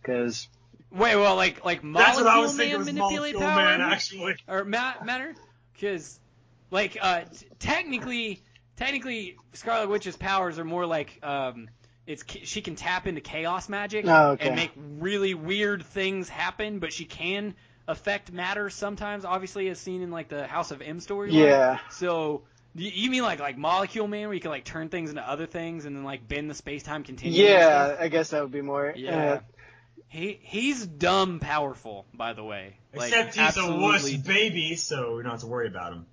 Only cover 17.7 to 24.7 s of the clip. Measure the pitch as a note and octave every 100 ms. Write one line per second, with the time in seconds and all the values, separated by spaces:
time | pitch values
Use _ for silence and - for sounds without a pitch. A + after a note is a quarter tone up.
17.7 | _ - G3+ G3+ G3+ - F3 F3+ G3+ G3+
18.7 | - G3+ G3+ G#3 G#3 F#3+ F#3 F#3 G3+ F#3+
19.7 | F3 F#3+ F#3 F3+ E3 D3+ D3 C#3 D#3 D#3+
20.7 | C#3 C#3+ E3+ - G3+ G3+ D#3 D3+ C#3 C3
21.7 | C3 - - F3+ E3 D#3 D3 - _ _
22.7 | D#3+ G3 F#3 A#3+ B3+ A#3 D#3+ C#3+ B2+ D#3
23.7 | F#3 G3 A3 G#3 G#3 G#3 F#3 E3 C#3 -